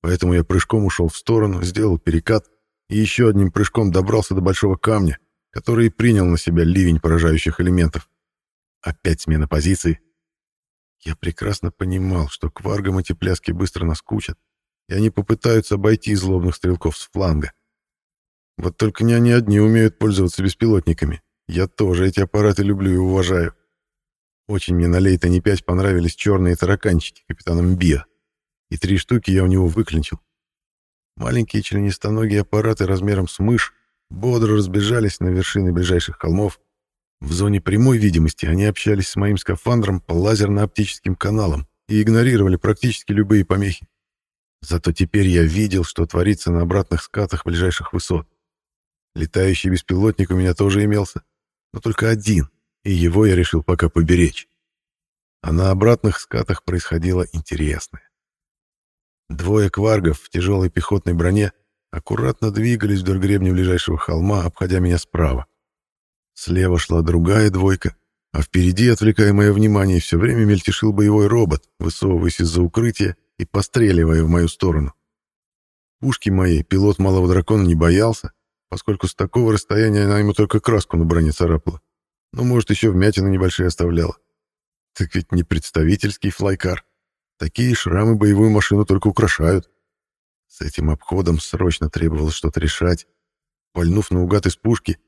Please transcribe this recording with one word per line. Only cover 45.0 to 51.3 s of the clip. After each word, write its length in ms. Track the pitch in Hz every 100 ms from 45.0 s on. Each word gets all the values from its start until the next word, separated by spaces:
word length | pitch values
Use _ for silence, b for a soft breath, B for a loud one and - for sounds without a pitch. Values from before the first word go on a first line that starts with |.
| 90 104 95
я 160 | 85
видел, 400 | 82 87 107 92
что 220 | 82 - 85
творится 460 | 87 92 101 -
на 100 | 85
обратных 420 | 85 95 - 85
скатах 420 | - 101 101 95 -
ближайших 480 | 85 90 - 85
высот. 340 | 92 - 87 - _ _ _ _ _ _ _ _ -
Летающий 540 | 78 - 95 92 95
беспилотник 600 | 90 - 92 110 - 92
у 40 | 92
меня 200 | 92 87
тоже 280 | 101 98
имелся, 400 | 104 104 98 - _